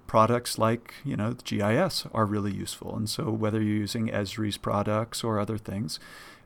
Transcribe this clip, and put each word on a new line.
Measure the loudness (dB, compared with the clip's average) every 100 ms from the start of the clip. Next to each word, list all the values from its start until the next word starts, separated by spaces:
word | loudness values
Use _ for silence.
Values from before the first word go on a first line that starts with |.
| 2
products | 6 6 4 0 2
like, | 2 2 -4 -10
you | -6 -2
know, | -2 -2
G | -4 0
I | 4
S | 4 2 0 -4
are | 0 2
really | 2 0
useful. | -2 -6 -8 -8
And | -4 -4
so | -2 -2
whether | 0 0 2
you're | 2 2
using | 0 -2 -2
Esri's | -2 -2 -2 -2 -2
products | -2 0 2 0 -2 -4
or | 0 0
other | 0 -4
things, | -4 -4 -4 -6 -12 -18 -20 -20